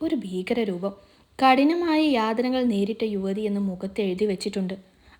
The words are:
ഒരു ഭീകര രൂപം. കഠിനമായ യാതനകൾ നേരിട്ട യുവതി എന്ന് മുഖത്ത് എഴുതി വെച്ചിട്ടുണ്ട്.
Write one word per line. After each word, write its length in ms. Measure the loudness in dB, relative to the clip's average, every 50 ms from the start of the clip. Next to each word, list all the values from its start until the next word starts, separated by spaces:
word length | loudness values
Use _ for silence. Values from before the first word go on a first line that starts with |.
ഒരു 140 | -4 -2 -2
ഭീകര 440 | -2 -4 -4 -6 -6 -2 -2 0 0 0
രൂപം. 300 | -2 -2 -4 -4 -6 -8 -8 -20 -20 _ _ _ _ _ 2
കഠിനമായ 600 | 4 6 6 6 6 4 4 2 2 2 2 2 4
യാതനകൾ 540 | 2 2 2 2 0 0 0 0 0 0 0 0
നേരിട്ട 400 | 0 2 0 0 0 -2 -2 -2
യുവതി 380 | -2 -2 -2 -2 -2 -2 -2
എന്ന് 200 | -2 -2 -2 -2
മുഖത്ത് 400 | -2 -2 -4 -6 -8 -8 -4 -2
എഴുതി 240 | -2 -2 0 0 0
വെച്ചിട്ടുണ്ട്. 500 | 0 0 -2 -4 -4 -4 -4 -4 -4 -6 -10 -14 -20 _ _ _ -20 -20